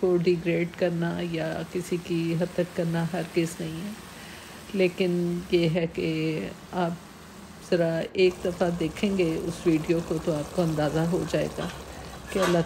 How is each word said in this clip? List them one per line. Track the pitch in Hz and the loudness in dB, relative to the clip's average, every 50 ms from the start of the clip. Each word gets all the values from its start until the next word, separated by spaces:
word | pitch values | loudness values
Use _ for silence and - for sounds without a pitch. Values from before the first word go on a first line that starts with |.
को | - 185 180 175 | 2 4 4 4
degrade | 170 185 180 170 170 175 165 165 175 170 - | 6 4 4 4 2 2 2 2 0 -2 0
करना | - 185 175 170 170 170 170 175 175 175 175 170 | 0 0 0 2 0 0 0 -2 -2 -4 -4 -4
या | 160 156 160 160 170 170 - - | -2 -2 -2 -4 -4 -6 -4 -4
किसी | 180 170 - 185 170 | -6 -4 -2 -4 -4
की | 170 - 175 165 165 165 165 | -2 0 0 0 2 2 2
हद | 160 180 175 - | 0 0 0 0
तक | - 175 175 - | 0 -2 0 0
करना | - 175 170 165 165 165 160 180 | -2 0 0 0 0 0 0 -2
हर | 175 165 165 - | -4 -4 -2 0
किस | 175 165 160 - - | 0 0 0 -2 -6
नहीं | 175 160 160 165 | -6 -6 -6 -6
है, | 180 208 214 - - - - - - - - - - - - - - - - | -8 -8 -8 -10 -14 -16 -16 -16 -16 -16 -16 -16 -16 -16 -16 -16 -10 -4 2
लेकिन | 196 185 175 180 - 190 180 175 175 175 175 175 175 175 - 185 | 4 4 4 4 2 2 2 2 2 2 0 0 -2 0 2 4
ये | 175 170 165 | 4 4 4
है | 156 185 165 165 | 4 2 0 0
कि | - - 175 165 160 156 156 160 156 156 196 175 - - - - - | -2 -2 -2 0 0 0 0 0 -2 -2 -4 -6 -8 -12 -14 -8 -2
आप | 180 180 170 175 - - - - - - - - - - - - - - - | -2 0 0 -2 -4 -10 -16 -18 -18 -18 -18 -18 -18 -18 -18 -18 -18 -2 0
ज़रा | 190 170 170 165 165 165 165 - - 196 | 2 2 4 2 2 0 -2 -2 2 4
एक | 185 180 180 - - | 4 4 4 2 -2
दफ़ा | 190 175 - 190 170 175 170 | -2 0 0 0 0 2 0
देखेंगे | 170 156 - - - 208 196 190 180 165 160 165 - 170 | -2 -2 0 0 0 2 2 2 2 2 2 0 -2 -4
उस | 160 - - | -4 0 2
वीडियो | 175 165 156 156 - 170 165 165 | 4 4 4 4 2 0 0 0
को | - 175 160 | 0 -2 -2
तो | - 175 160 | 0 0 0
आपको | 147 147 - - - 175 | 0 -2 -2 0 2 2
अंदाज़ा | 165 160 151 151 147 143 160 160 | 2 2 2 2 2 2 2 2
हो | 170 175 165 160 | 2 2 0 0
जाएगा | 156 - - 156 151 - - 156 175 - - - - - - - - - - - - - | 0 0 0 0 0 -2 -4 -6 -6 -8 -10 -12 -12 -14 -14 -14 -14 -14 -14 -8 -4 0
कि | 202 | 2
अल्लाह | 185 175 175 170 165 | 4 4 4 4 4